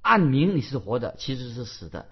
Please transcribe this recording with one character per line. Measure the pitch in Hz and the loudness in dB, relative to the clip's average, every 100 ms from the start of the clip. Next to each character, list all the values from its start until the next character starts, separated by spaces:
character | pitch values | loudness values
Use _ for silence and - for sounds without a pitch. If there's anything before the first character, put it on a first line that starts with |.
：“按 | 214 226 | 4 6
名 | 156 131 170 175 | 6 6 4 2
你 | |
是 | 113 135 | -2 -6
活 | 95 120 | -2 -2
的， | 113 - | -2 -6
其 | - 131 | -8 -8
实 | 123 | -8
是 | 120 113 | -10 -12
死 | - 85 | -12 -14
的。” | 82 - | -14 -14